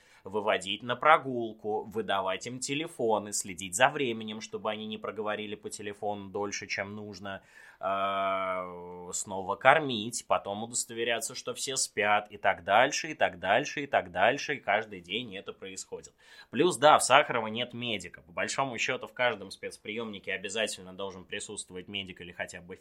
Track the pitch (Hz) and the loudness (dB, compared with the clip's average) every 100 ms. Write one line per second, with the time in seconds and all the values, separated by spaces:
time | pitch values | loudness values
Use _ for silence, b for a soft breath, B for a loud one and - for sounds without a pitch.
0 | b b 98 104 104 95 92 104 123 123 | b b -6 -2 2 2 0 -6 -4 2
1 | 151 160 135 123 113 107 107 107 113 110 | 6 6 4 -4 -4 -6 -4 -4 -4 -6
2 | 101 98 95 95 120 127 127 143 160 - | -2 0 0 -4 -6 -8 -6 -4 -6 -2
3 | 117 104 104 101 101 87 95 90 135 147 | 2 2 0 -6 -6 -8 -4 4 4 4
4 | 127 113 110 107 - 104 107 107 107 107 | -2 -4 -6 -10 -8 -6 -4 -4 -6 -8
5 | 107 101 107 104 104 104 107 - 104 101 | -8 -6 -4 -4 -6 -8 -10 -10 -10 -6
6 | 104 104 98 101 101 - 101 - 98 107 | -6 -6 -6 -4 -4 -4 -6 -6 -6 -8
7 | 104 92 98 95 B B B B 95 98 | -12 -12 -10 -10 B B B B -2 0
8 | 98 98 98 95 95 92 90 87 87 90 | 0 0 0 0 -2 -4 -6 -10 -14 -14
9 | 87 92 107 95 92 98 131 151 143 113 | -8 -8 -6 -6 -4 4 6 6 4 -2
10 | 110 - - 92 98 101 113 120 - 113 | -4 -4 0 0 0 -6 -6 -6 -6 -4
11 | 117 117 113 127 - 120 - 131 - - | -2 -2 -4 -8 -8 -6 -4 -2 -2 2
12 | 104 104 - - 101 87 87 104 139 - | 4 4 2 -2 2 2 6 6 6 4
13 | 160 - 95 87 92 113 143 151 143 139 | -4 0 0 0 2 2 2 -4 0 0
14 | 123 90 107 143 - 135 - 104 110 92 | 2 4 4 4 -2 -4 0 0 0 -10
15 | 85 104 120 95 98 - 98 95 - - | -6 -6 -6 -12 -12 -14 -14 -12 -12 -14
16 | - _ B B B 113 175 113 147 131 | -14 _ B B B 2 2 8 10 10
17 | - 135 - 120 110 113 120 120 120 104 | 10 8 8 0 -2 -4 -6 -6 -4 -4
18 | 87 - - 90 107 - 135 110 - 127 | -6 -16 -12 -4 -4 -2 -2 -2 -2 -2
19 | 107 - 123 104 98 - 98 - 107 110 | -4 0 0 0 -8 -12 -12 -12 -8 -6
20 | 113 98 - 95 98 110 107 - 92 92 | -6 -8 -6 -6 -4 -2 -2 -4 -12 -10
21 | 98 92 85 101 - 98 - 92 90 101 | -8 -10 -10 -8 -8 -10 -10 -12 -8 -8
22 | 92 87 87 85 90 90 87 92 | -8 -12 -12 -10 -10 -10 -14 -10